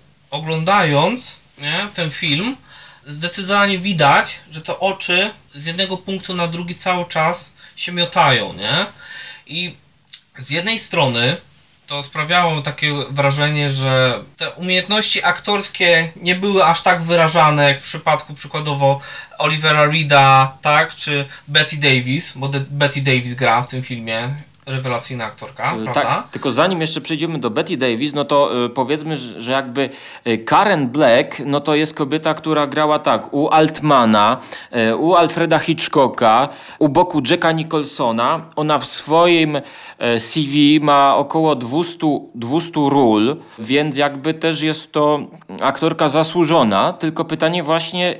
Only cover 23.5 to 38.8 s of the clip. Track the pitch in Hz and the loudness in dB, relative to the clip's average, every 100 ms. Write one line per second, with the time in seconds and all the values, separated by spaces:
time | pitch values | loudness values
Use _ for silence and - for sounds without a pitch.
23.5 | 117 131 127 127 117 113 113 123 147 - | 0 -2 -8 -8 -10 -6 -6 -6 -8 -14
24.5 | _ - 131 131 117 - 127 110 - 110 | _ -10 -8 -4 -6 -6 -8 -10 -12 -16
25.5 | - 131 113 110 147 139 160 - 120 139 | -6 -4 -4 -4 -2 -2 -2 -6 -6 -2
26.5 | 117 175 180 160 160 - 156 165 156 117 | 0 0 0 -4 -6 -6 -6 -4 -4 -4
27.5 | 117 165 151 127 113 147 147 143 143 143 | -4 -4 -2 -2 -2 -4 -4 0 2 2
28.5 | 123 120 120 127 151 151 147 123 - 117 | 0 -2 -2 -4 -4 -4 -8 -8 -10 -4
29.5 | 135 131 123 131 - - - 120 113 113 | -4 -2 -4 -4 -8 -18 -8 -4 -4 2
30.5 | 165 208 170 127 139 135 120 - - 139 | 2 4 2 0 2 4 4 2 -6 -4
31.5 | 143 143 151 156 - 139 156 160 156 156 | -2 0 0 0 -4 -4 -2 -2 -4 -2
32.5 | 151 143 135 151 151 147 113 - 143 151 | -2 0 0 0 2 2 0 -2 -2 2
33.5 | 156 156 - 151 135 117 107 104 127 - | 4 4 0 2 4 6 4 4 0 -6
34.5 | - - 120 113 113 160 180 165 165 165 | -18 -8 -2 0 2 4 4 4 0 0
35.5 | 160 160 160 - 151 127 - 113 113 139 | 0 0 -2 0 2 2 2 4 4 2
36.5 | - - - 151 139 175 156 127 175 170 | -4 -20 -2 2 4 2 0 0 0 0
37.5 | 160 160 160 139 - 127 113 123 160 160 | 0 -2 -4 -4 -2 -2 0 0 -2 -6
38.5 | - 151 147 | -4 0 0